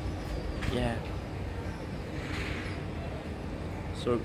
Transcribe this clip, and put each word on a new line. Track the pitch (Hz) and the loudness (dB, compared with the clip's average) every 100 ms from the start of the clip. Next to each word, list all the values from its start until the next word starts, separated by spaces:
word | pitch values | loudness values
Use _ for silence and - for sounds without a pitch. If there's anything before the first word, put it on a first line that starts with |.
| - - - - - - - | 0 0 0 0 0 2 2
yeah. | 120 120 113 - - - - - 95 - - - - - - - - - - - - - - - - - - - - - - - - | 4 4 4 0 -2 -2 -2 -2 -2 -2 -2 -2 -2 -2 -2 0 0 0 0 -2 -2 -2 -2 -2 -2 -2 -4 -2 -2 -2 -2 -2 0
So | 127 120 | 4 4